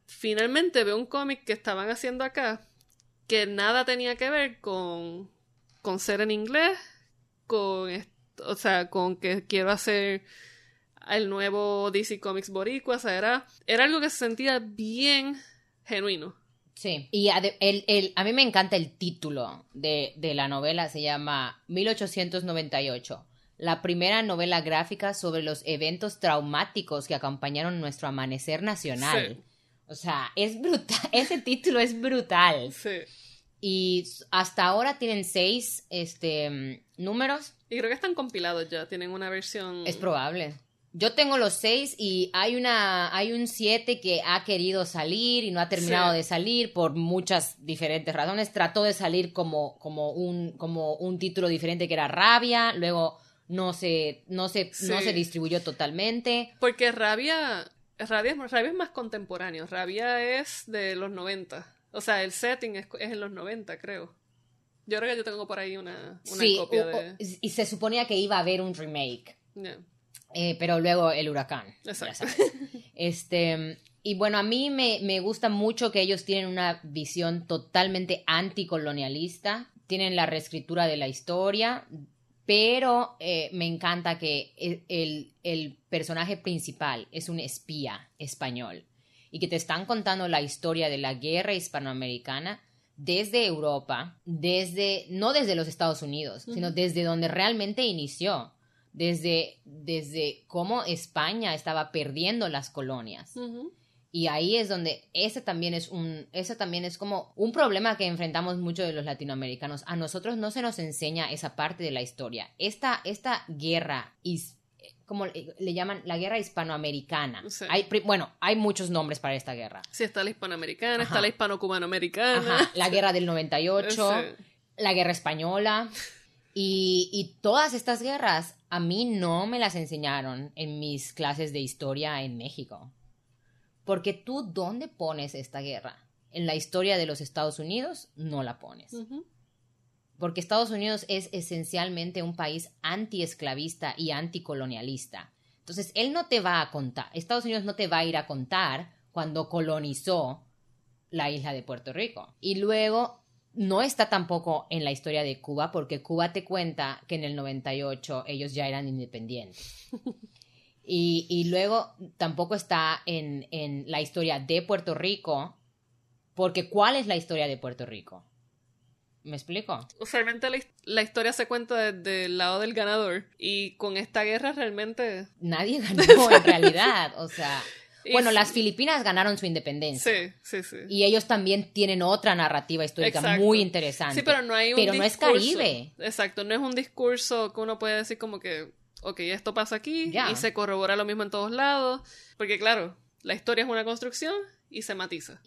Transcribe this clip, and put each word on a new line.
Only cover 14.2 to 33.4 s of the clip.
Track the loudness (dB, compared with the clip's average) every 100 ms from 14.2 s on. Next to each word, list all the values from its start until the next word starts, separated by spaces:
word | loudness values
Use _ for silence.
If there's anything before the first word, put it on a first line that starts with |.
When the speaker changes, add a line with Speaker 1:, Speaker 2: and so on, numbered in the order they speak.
| -2 0 0 0
Speaker 1:
bien | -2 -8 -6 0 4 4 0 -6 -12 _ _ _
genuino. | -6 -4 -2 -4 -8 -16 _ _ _
Speaker 2:
Sí, | -8 -6 -6 -2
y | 2 4
ade-, | 4 2 2
el, | 4 4 4
el, | 4 4 0
a |
mí | 2
me | 4
encanta | 6 6 4 2
el | 0 -4
título | -4 -4 -6 -4 -6 -8 -16
de, | -6 0 0 -2 -4
de | -2
la | 0 0
novela, | 0 0 0 -2
se | -2
llama | -2 -2 -2 -2 -2 -8 -6
mil | 0 0
ochocientos | 0 -2 -2 -2 -2
noventa | -2 -2 -2 -2
y | -2
ocho, | -4 -8 -12 -14 _ _ -4
la | -2 0
primera | 0 2 4 2
novela | 2 0 2 0
gráfica | 2 0 0 -4 -4
sobre | -2 -2 -2
los | -2 -4 -4
eventos | -2 -2 -2 -6 0
traumáticos | 2 2 2 -2 -2 -4 -4 -6 -4
que |
acompañaron | -4 -4 -4 -4 -2 -2 -2
nuestro | -6 -6 -6
amanecer | -4 -4 -4 -4 -2
nacional. | -2 -4 -4 -2 2 2 0 -8
Speaker 1:
Sí. | -18 _ _ _ -20
Speaker 2:
O |
sea, | -10 -4 -4 -2
es | -2 -2 0
brutal, | 0 0 0 -4
<laughs> | 2
ese | 2 2 0
título | 0 0 4 4
es | 4 2
brutal. | 0 0 2 6 8 6 -2
Speaker 1:
Sí. | -6 -6 -6 -8 -18 -20 -20